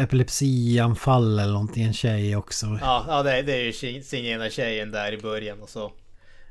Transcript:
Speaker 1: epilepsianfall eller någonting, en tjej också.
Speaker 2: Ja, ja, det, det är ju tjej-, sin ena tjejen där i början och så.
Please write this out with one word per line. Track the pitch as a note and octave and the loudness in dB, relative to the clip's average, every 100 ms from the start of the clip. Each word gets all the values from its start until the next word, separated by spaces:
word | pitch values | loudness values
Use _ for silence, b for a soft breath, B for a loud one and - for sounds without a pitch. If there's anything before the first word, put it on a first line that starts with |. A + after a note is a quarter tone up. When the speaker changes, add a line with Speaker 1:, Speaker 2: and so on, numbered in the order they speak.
| C3 C3 B2 - C#3 B2+ | 2 4 2 2 2 2
Speaker 1:
epilepsianfall | A#2+ A#2+ A#2 G#2+ - B2+ A2+ G#2 | 4 4 4 2 4 4 6 4
eller | G2+ | 2
någonting, | G2+ G#2 A#2 | 0 -2 0
en | A2+ | 0
tjej | A2 A#2+ G#2+ G#2 G#2 | 0 0 0 0 -2
också. | - - G#2+ G#2+ | -4 -6 -4 -2
Speaker 2:
Ja, | C3 B2 E3 | 0 0 2
ja, | D3 | 0
det, | C#3 C3 | 2 2
det | C#3+ | 0
är | B2+ | -2
ju | A#2 | -2
tjej-, | A2+ B2+ C3 | -4 -8 -10
sin | C3+ C3 | -8 -6
ena | A#2+ A2+ A2 | -4 -4 -4
tjejen | B2 A#2+ A2 G#2+ | -4 -2 -2 -4
där | G#2+ G#2 | -4 -4
i | G#2+ | -4
början | A2 A2 G#2+ G#2 | -4 -6 -6 -10
och | G#2 | -12
så. | A2+ G#2 - - b b b b | -10 -10 -12 -20 b b b b